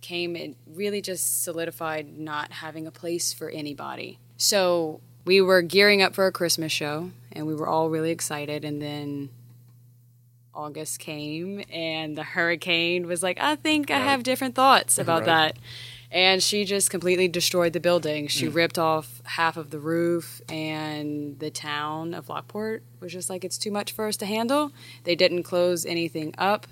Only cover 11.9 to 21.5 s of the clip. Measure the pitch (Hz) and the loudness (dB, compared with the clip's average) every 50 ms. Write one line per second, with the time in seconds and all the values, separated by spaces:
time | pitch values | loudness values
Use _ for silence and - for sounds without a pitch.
11.9 | 160 160 160 156 151 147 151 - - 190 170 165 170 160 - 180 175 165 170 170 | -4 -4 -4 -6 -6 -8 -8 -6 0 0 2 2 2 0 0 0 2 2 2 2
12.9 | 175 180 180 170 180 170 185 185 180 - - 285 302 302 - 311 311 302 285 277 | 0 0 0 -2 -4 -2 -2 -2 -2 0 0 0 0 0 0 2 2 2 2 2
13.9 | 294 277 254 277 277 262 233 254 254 247 269 262 240 - 262 269 254 202 - - | 2 2 4 2 2 2 2 0 -2 0 -2 -2 2 4 6 8 8 6 6 4
14.9 | - - 196 175 165 160 160 170 165 160 156 156 - - - - - - - - | 0 0 2 2 2 2 4 6 6 6 6 4 2 -4 -14 -16 -16 -16 -16 -16
15.9 | - - - - - 170 185 185 190 190 185 - - 208 208 185 202 202 190 - | -16 -18 -18 -4 2 4 6 6 6 6 4 2 2 0 0 0 0 0 0 0
16.9 | - 185 165 180 185 175 185 185 160 175 160 - - 185 175 170 160 175 156 175 | 0 0 2 2 4 4 4 2 2 2 0 2 2 4 2 2 2 2 2 4
17.9 | 175 175 156 156 151 151 147 147 - 147 165 160 143 165 165 165 - 185 165 160 | 2 4 2 0 -2 -2 -2 -2 -2 -2 -2 0 2 2 2 2 2 2 2 2
18.9 | 160 156 151 - - - - - - - 165 165 160 170 156 147 147 151 143 156 | 2 2 0 -6 -14 -18 -12 -8 -2 2 2 2 0 -2 -10 -10 -10 -8 -4 -2
19.9 | 165 170 170 170 175 170 165 - - - - - 160 160 156 156 156 156 156 156 | 0 2 2 2 0 0 -2 -6 -16 -16 -14 -10 -8 -6 -6 -4 -4 -4 -6 -6
20.9 | 151 151 151 147 147 147 147 147 143 - 156 151 | -6 -6 -6 -4 -4 -6 -6 -8 -10 -8 -8 -8